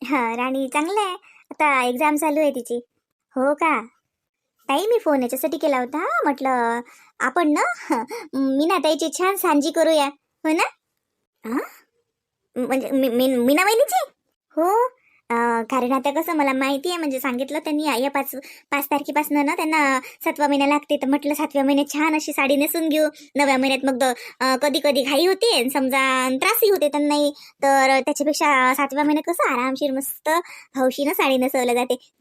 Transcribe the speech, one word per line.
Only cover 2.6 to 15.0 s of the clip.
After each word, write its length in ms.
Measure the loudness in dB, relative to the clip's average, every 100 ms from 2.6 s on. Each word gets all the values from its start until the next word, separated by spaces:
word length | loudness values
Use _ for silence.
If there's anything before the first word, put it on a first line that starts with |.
| -6 -8 -8 _ _ _ _ -2
हो 180 | 0
का? 320 | 0 0 -2 -6 _ _ _ _ _ _ _ -2
ताई, 120 | -2
मी 180 | 2 0
फोन 240 | 2 0
याच्यासाठी 360 | 0 -2 -4 -2
केला 200 | 0 0
होता. 420 | -2 -4 -2 0
म्हटलं 560 | -2 -2 -2 0 0 -2 -8 -20 -20 -6
आपण 320 | -2 0 2
ना, 100 | 2 0 -4 -4
<laughs> 380 | -4 -4 -12 -10
मीनाताईची 720 | -4 0 0 2 2 0 0 -2 -2
छान 180 | -2 0
सांजी 340 | 2 2 2
करूया. 360 | 2 2 2 0 -6 _ _
हो 40 | -2
ना? 180 | 0 -2 _ _ _ _ _ _ _ -8
हा? 120 | -6 -6 -14 _ _ _ _ _ _ _ -8
म्हणजे 340 | -4 -4 -2
मी-, 200 | 0 2
मी-, 340 | 2 2 2 2
मीना 160 | 4
वहिनीची? 420 | 4 2 2 0 -4 _ _ _ _
हो. 380 | -2 2 2 0 _